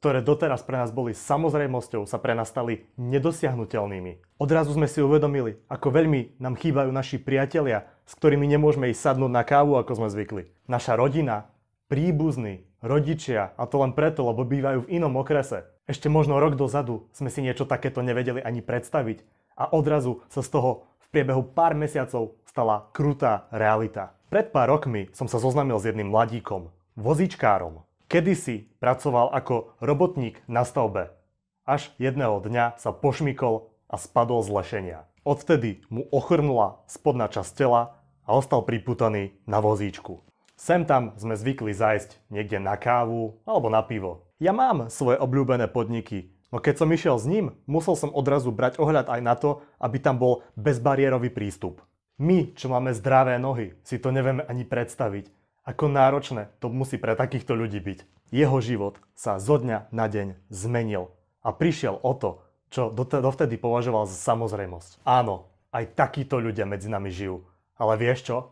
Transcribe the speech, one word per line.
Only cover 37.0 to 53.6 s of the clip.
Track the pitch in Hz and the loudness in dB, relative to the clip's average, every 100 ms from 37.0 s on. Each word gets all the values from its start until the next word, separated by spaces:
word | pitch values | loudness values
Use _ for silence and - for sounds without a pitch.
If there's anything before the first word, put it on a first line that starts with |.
| - 127 107 | -2 0 -2
časť | - 95 | -4 -8
tela | - 135 120 120 - _ _ - | 0 4 4 2 -8 _ _ 0
a | |
ostal | 117 135 127 113 | 2 4 0 2
priputaný | 117 113 120 117 107 98 - - | -4 -2 0 0 0 -6 -10 -2
na | 104 | 2
vozíčku. | 107 107 101 90 - 87 _ _ _ _ | 2 2 -2 -6 -16 -18 _ _ _ _
Sem | - 175 | 0 0
tam | 160 135 117 104 | 4 2 2 -6
sme | 107 110 | -6 -4
zvykli | 110 135 110 | -2 -2 -4
zájsť | 98 110 104 104 - _ | 0 2 2 -2 -20 _
niekde | 104 104 101 | -8 -4 -4
na | 95 | -2
kávu | 104 - 120 117 117 113 107 - | -4 0 2 2 -2 -6 -8 -2
alebo | 214 120 | 0 2
na | 110 | 2
pivo. | 107 110 95 85 _ _ | 0 -4 -6 -10 _ _
Ja | 160 | 0
mám | 208 262 190 117 | 2 2 0 -4
svoje | - 131 131 | -4 0 2
obľúbené | 131 131 131 123 110 | 2 0 2 2 0
podniky, | 123 110 117 110 101 87 _ _ | -2 -2 -4 -6 -10 -10 _ _
no | 120 | -2
keď | - 143 | 0 2
som | 160 | 2
išiel | 165 165 | 2 2
s | 123 113 | 0 0
ním, | 196 165 - - | -2 -2 -6 -4
musel | 147 165 | -2 0
som | 175 143 | -2 -2
odrazu | 135 131 143 123 | -2 0 0 0
brať | 107 123 - | 0 -2 2
ohľad | 151 151 127 | 2 2 0
aj | 120 | -2
na | 120 120 | 0 2
to, | 147 143 - _ | 0 -2 -8 _
aby | 127 123 | -4 0
tam | 147 127 | 0 2
bol | 123 120 - - | 2 2 -2 -6
bezbariérový | 107 127 127 135 135 131 120 | -2 0 2 2 2 2 -2
prístup. | - 104 95 92 92 _ _ _ _ | -4 -6 -6 -10 -10 _ _ _ _
My, | 147 185 - - | 2 2 2 -6
čo | 131 | -4
máme | 127 127 | -2 0
zdravé | 117 101 131 131 123 | -2 4 4 6 2
nohy, | 127 123 | -2 -4